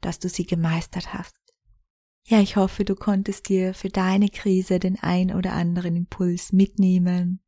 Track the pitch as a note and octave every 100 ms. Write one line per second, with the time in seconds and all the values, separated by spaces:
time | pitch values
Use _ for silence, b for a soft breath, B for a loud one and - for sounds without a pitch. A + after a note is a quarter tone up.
0 | - D#3+ F3+ - F3 E3+ E3 E3 - F3+
1 | - - F3 _ _ _ _ _ _ _
2 | _ _ _ A3 G3+ - F#3+ - G3 G3
3 | - G3 G3+ G3 - F#3+ F#3 F#3+ F#3+ G3
4 | F#3 F#3+ G3+ - G#3 F#3 F#3 F#3 F#3 F#3+
5 | E3+ F3+ F#3 F#3 F#3 - E3+ F3 F3 E3+
6 | F3 - F3+ F3 - F#3 G3 - F#3 F#3
7 | F3+ F3+ F3 F#3